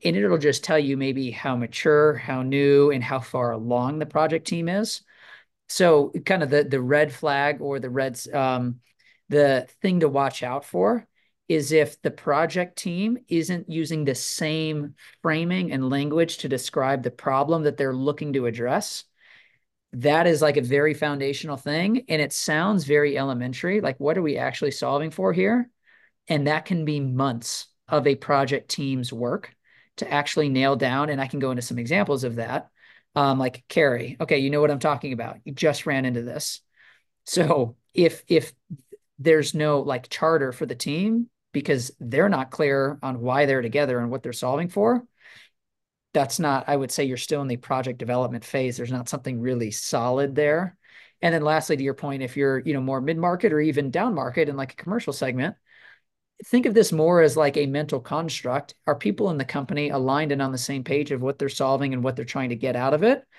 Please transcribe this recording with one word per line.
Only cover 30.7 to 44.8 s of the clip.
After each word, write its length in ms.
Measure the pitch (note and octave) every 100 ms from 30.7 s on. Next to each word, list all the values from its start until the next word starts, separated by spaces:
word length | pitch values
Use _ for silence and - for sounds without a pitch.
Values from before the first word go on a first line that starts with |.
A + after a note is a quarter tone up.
| C3+
down. 340 | C3 C3 D3+
And 100 | C3+
I 80 | C3
can 120 | D3
go 120 | C3
into 100 | B2
some 160 | A#2+ A#2+
examples 460 | A#2+ F#3 G3 C3+
of 120 | B2 A#2
that. 340 | A2+ C3+ - _ _ _ _ C#3+
Um, 220 | C#3 C3
like, 260 | B2+ - -
Carrie, 500 | - D3 A#2+ - -
okay, 200 | D#3 D3
you 100 | C3+
know 120 | D3
what 100 | D3
I'm 80 | C#3+
talking 340 | D#3 C#3+ C#3+
about. 240 | A#2 A#2 - -
You 80 |
just 320 | C3+ D#3+ C#3 E3
ran 200 | C3+ C3
into 180 | A#2+
this. 380 | A#2+ D#3 - - _ _ _ _ _ _ -
So 500 | F3+ D#3 D3+ A#2 - _
if, 300 | - E3 - -
if 260 | E3 D#3 - - D#3+ _ - _ -
there's 340 | C#3+ D#3 C#3
no, 280 | D#3 D3+ C#3
like, 280 | C#3 B2+ -
charter 420 | - D#3+ D#3+ C3
for 140 | B2 C#3
the 100 | A#2+
team 540 | - D3+ G3+ A3+ A#3+ _ _
because 400 | D3 C#3+ C3+ A#2+ -
they're 300 | B2 C3+ G3+
not 220 | D#3 B2+
clear 460 | - D3 C#3 C3+ C#3
on 160 | C3+ B2
why 260 | B2 C3+ C#3+
they're 160 | C3+
together 380 | A#2 C3+ C#3 B2
and 100 | A#2+
what 140 | C3
they're 100 | C3+
solving 360 | A#2+ B2+ C#3+ F3
for, 360 | G3+